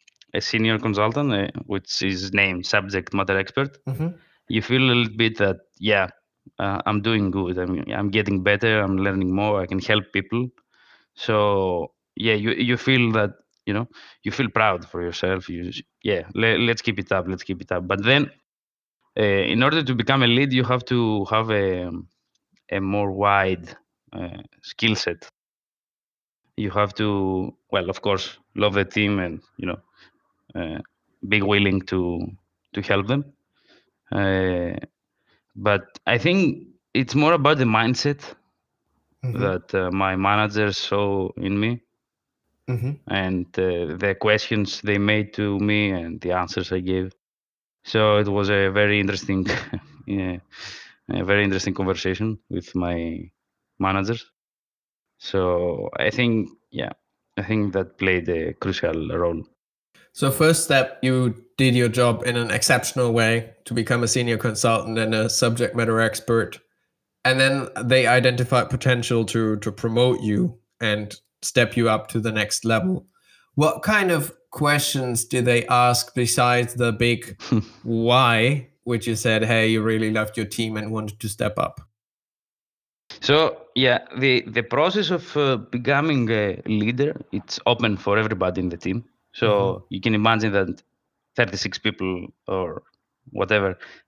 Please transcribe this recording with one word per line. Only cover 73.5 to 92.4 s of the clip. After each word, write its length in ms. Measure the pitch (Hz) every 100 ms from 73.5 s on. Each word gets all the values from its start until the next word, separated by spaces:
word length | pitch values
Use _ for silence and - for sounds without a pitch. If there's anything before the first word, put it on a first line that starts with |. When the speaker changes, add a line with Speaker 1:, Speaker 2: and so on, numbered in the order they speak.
| -
Speaker 2:
What 260 | 156 -
kind 280 | - 214 185
of 220 | 165 143 - _
questions 760 | - 147 147 - 139 127 117 -
did 180 | 127
they 220 | 123 120 117
ask 480 | 123 123 123 -
besides 580 | - 120 - 123 123 117
the 180 | 120 120
big 460 | 110 120 113 - - - 113
Speaker 1:
<laughs> 200 | - -
Speaker 2:
why, 840 | 113 113 117 123 123 113 120 143 123 _
which 220 | 120 117 120
you 100 | 110
said, 280 | 117 110
"Hey, 240 | 110 113 110
you 140 | 110
really 280 | 110 110 110
loved 280 | 110 107 -
your 80 | 104
team 320 | - 110 107
and 140 | 104
wanted 280 | 110 107 104
to 80 | 110
step 300 | - 110 -
up"? 240 | - - - _ _ _ _ _ _ _ _ _ _ _ - - -
Speaker 1:
So, 60 | 147 151 - - 123
yeah, 220 | 131 120 - 123
the, 160 | 135 127 - 117
the 80 |
process 460 | 113 131 170 202 170
of, 140 | 175 - 151
uh, 200 | 143 120 - 120
becoming 500 | 123 139 160 139 110
a 300 | 113 101 - -
leader, 460 | 107 107 123 143 - -
it's 300 | 104 - -
open 320 | 120 120 113 95
for 220 | 101 104
everybody 420 | 107 95 92 92
in 80 | 90
the 20 | 85 90
team. 180 | 107 - _ _ -
So 60 | 113
Speaker 2:
Mm-hmm. 360 | 104 98 92 -
Speaker 1:
you 60 | 95
can 140 | 117 107
imagine 280 | 110 113 107 98
that 240 | 90 87 _ _ _ _ _ -
thirty-six 420 | 120 101 101 - 110
people 260 | - 92 90 92 -